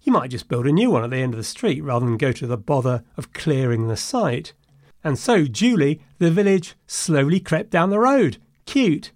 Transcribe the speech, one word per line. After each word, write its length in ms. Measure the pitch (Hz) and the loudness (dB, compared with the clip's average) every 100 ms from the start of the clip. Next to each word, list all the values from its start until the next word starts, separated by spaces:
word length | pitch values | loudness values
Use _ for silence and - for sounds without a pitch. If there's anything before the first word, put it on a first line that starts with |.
you 100 | - | 2
might 180 | 220 131 | 0 0
just 180 | 127 - | -10 -4
build 180 | 123 127 | -2 2
a 60 | |
new 180 | 160 247 | 2 4
one 120 | 143 | 2
at 80 | 117 | 0
the 60 | 131 | -4
end 160 | 127 | -4
of 60 | 113 | -4
the 60 | |
street 360 | 107 - 220 139 | -10 -4 -2 -2
rather 240 | 147 120 | -2 -2
than 140 | 123 113 | 0 0
go 120 | 135 | -2
to 160 | 120 123 | -2 -6
the 120 | 120 | -6
bother 440 | - 143 123 120 - - | -2 -2 0 -4 -6 -14
of 160 | - | -14
clearing 560 | - 156 135 131 117 113 | -6 -2 0 0 0 -2
the 80 | 107 | -4
site. 560 | - 254 185 120 - _ _ _ _ _ | -4 -2 -2 -2 -8 _ _ _ _ _
And 160 | 160 131 | -6 -4
so, 280 | - 214 143 | 2 2 2
duly, 540 | 104 240 220 139 160 - _ | 2 2 4 2 0 -10 _
the 120 | 170 | 2
village 460 | 170 202 190 180 - _ | 4 2 2 -2 -20 _
slowly 540 | - - 147 139 180 | -8 0 2 2 0
crept 300 | - - - | 0 -4 0
down 200 | 175 180 | 0 2
the 80 | 208 | 2
road. 380 | 247 277 170 - _ _ - | 4 4 2 -2 _ _ -4
Cute. 440 | 269 233 147 - | 0 2 0 -6